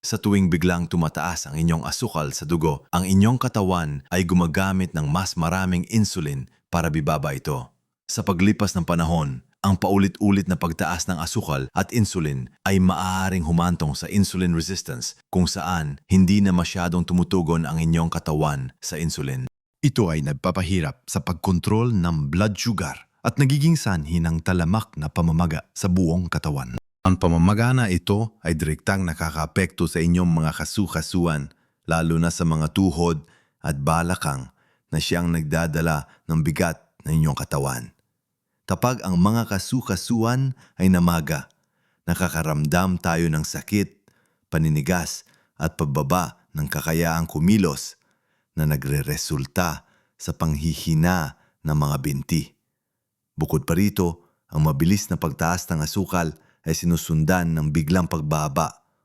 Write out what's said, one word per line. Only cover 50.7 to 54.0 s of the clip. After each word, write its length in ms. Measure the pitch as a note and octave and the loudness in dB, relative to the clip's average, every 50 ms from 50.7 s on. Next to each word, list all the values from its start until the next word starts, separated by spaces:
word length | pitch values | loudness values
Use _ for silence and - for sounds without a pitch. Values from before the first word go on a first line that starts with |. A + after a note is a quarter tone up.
| D#2 - - - D#2+ D#2 D#2+ F2 F#2 F2+ D#2 C#2+ - _ _ _ _ _ _ | -2 -2 -2 0 2 2 4 2 2 0 -2 -6 -10 _ _ _ _ _ _
ng 140 | D#2 D2+ D2+ | -2 0 0
mga 180 | D2 C#2+ D2 C#2+ C2 | 0 0 -2 -2 -2
binti. 480 | D2 C#2+ C2+ C2+ - E2+ D#2+ C#2+ - _ _ _ _ _ _ _ _ _ _ _ _ _ _ _ _ _ - | -4 -4 -4 -2 0 0 0 0 -2 _ _ _ _ _ _ _ _ _ _ _ _ _ _ _ _ _ -6
Bukod 240 | D#2+ - - D#2 C2+ | -4 -2 -2 -4 0
pa 160 | - E2+ F2 | 0 0 2
rito, 480 | G2+ G2+ G2+ - | 2 2 2 2